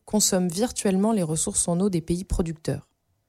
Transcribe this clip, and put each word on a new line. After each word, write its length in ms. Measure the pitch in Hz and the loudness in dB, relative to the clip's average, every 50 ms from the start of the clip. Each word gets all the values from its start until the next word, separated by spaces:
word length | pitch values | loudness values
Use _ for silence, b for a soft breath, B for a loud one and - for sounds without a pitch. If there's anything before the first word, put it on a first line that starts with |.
| _ | _
consomment 440 | - - 214 196 - 202 185 180 180 | -2 0 2 2 2 2 2 2 0
virtuellement 640 | 160 190 233 240 - - - 208 190 190 196 220 233 | 0 0 -2 -2 -2 -2 0 0 2 2 2 2 2
les 100 | 202 175 | 2 0
ressources 460 | 151 160 156 - - 202 - - - | 0 -2 -2 -2 -2 -2 -2 0 0
en 100 | 170 170 | 2 2
eau 120 | 196 208 | 2 2
des 100 | 180 165 | 0 0
pays 240 | 160 - 170 175 196 | -2 -2 -2 -4 -2
producteurs. 640 | - - - 180 165 160 - - - 160 147 - _ _ _ _ _ _ _ _ | -2 0 0 0 0 -2 -6 -4 -4 -4 -4 -6 _ _ _ _ _ _ _ _